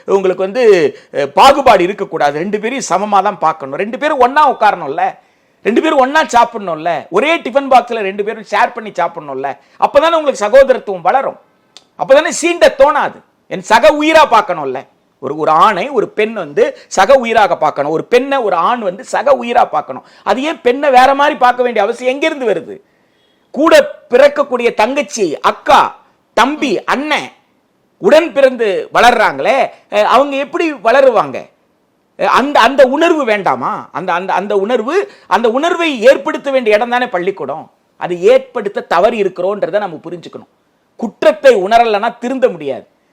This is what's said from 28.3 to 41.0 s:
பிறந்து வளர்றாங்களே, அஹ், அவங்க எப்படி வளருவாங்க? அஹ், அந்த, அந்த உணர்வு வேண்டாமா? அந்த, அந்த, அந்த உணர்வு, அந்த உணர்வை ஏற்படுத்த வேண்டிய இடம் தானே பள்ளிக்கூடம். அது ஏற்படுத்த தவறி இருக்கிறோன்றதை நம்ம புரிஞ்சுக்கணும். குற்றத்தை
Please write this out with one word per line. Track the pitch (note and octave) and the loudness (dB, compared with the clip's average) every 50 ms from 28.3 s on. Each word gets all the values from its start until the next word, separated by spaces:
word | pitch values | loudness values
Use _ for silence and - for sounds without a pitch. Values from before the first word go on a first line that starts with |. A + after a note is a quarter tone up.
| - | 2
பிறந்து | C#4 C4+ C4 B3+ A3+ A#3 G#3 F#3 E3 G#2+ - - | 2 2 2 2 0 -2 -2 -2 -2 -4 -2 0
வளர்றாங்களே, | E3+ G#3 A#3+ A#3+ A3+ G#3 F3+ D3+ C3+ C#3+ F#3 B3 C4+ G#3+ - - - _ _ | 2 4 4 4 4 2 0 0 -2 -2 0 0 0 0 -2 -6 -12 _ _
அஹ், | - G#3 G#3+ | -2 0 2
அவங்க | F3 G3 A#3+ C#4 C#4+ C#4 | 2 4 2 2 2 -2
எப்படி | C4+ C#4+ C#4 - F4 F4+ D#4+ D4 | -4 -6 -4 -4 -4 -4 -4 -4
வளருவாங்க? | B3 F#3 A3+ A#3 C#4 C4+ C4+ A#3 G3+ D#3+ C#3 A#2+ G#2+ C2+ - _ _ _ _ _ _ _ _ _ _ _ _ _ - | -2 0 2 2 4 4 4 4 2 0 -2 -6 -10 -12 -14 _ _ _ _ _ _ _ _ _ _ _ _ _ -4
அஹ், | F3+ | -2
அந்த, | G3 - G3 A#3+ C#4+ C#4+ C#4+ | 0 0 0 0 0 2 2
அந்த | A3 A#3 C#4 C4+ C#4 | 2 2 4 4 4
உணர்வு | B3+ C4 D4 E4 E4+ E4+ D#4 C#4 | 4 4 2 0 2 0 0 0
வேண்டாமா? | A3+ G#3+ G#3 F#3 E3+ C3+ A#2+ C3 F3 G#3+ E3+ A#2+ - | -2 -2 -2 -2 -2 -4 -2 -4 -6 -6 -8 -10 -12
அந்த, | - C#3 F3+ F#3 E3+ | -10 -8 -6 -4 -4
அந்த, | F3 F#3+ F#3+ F3+ | -4 -4 -2 -4
அந்த | F3 F#3+ G#3 G#3+ G3+ | -4 -2 -2 -2 -2
உணர்வு, | F#3+ G#3 B3+ A#3 G#3+ A#3+ D#4+ G4+ F#4+ - - - _ - | -2 -2 -2 -4 -2 -2 -2 -2 -4 -4 -8 -18 _ -2
அந்த | F3+ G3+ A#3 A#3+ | -2 0 0 0
உணர்வை | A3 C4 D4+ F4 F4+ E4+ E4+ E4 C#4+ A#3+ | 0 0 -2 -2 -2 -2 -2 -4 -2 2
ஏற்படுத்த | G3+ B3 D4+ - - - - C#4+ - C#4 | 4 4 4 2 0 -6 -8 -6 -6 -4
வேண்டிய | C4+ C4 B3 G#3+ G#3 | -4 -2 0 0 0
இடம் | G#3 A#3+ A#3+ | 0 0 -2
தானே | A#3+ B3 B3 A#3 | -2 -2 -4 -4
பள்ளிக்கூடம். | - F3+ F3 F#3+ G3 - D#3 - D3+ D#3 B2+ - _ _ _ _ _ _ | -4 -4 -4 -4 -6 -6 -8 -10 -10 -10 -14 -18 _ _ _ _ _ _
அது | - D#3+ F3+ F3 | -8 -8 -6 0
ஏற்படுத்த | F3 G#3 C4 C4 C4 - - A#3+ G#3 G3+ G3 A#3+ | 2 4 4 2 2 -4 -8 -10 -8 -8 -8 -8
தவறி | - - F3+ E3+ F#3 A3+ A#3 A3 | -6 -2 0 2 2 2 0 0
இருக்கிறோன்றதை | G3+ F#3+ - - F3 F#3 G#3 G3+ F3 D#3+ E3+ G#3 | -4 -4 -4 -4 -6 -6 -4 -4 -4 -4 -2 -4
நம்ம | G#3+ F#3 D#3+ C#3+ - | -4 -6 -8 -12 -14
புரிஞ்சுக்கணும். | E3 F3 E3+ D#3 - - A#2+ - _ _ _ _ _ _ _ _ _ _ | -14 -16 -16 -16 -18 -20 -20 -20 _ _ _ _ _ _ _ _ _ _
குற்றத்தை | - | -12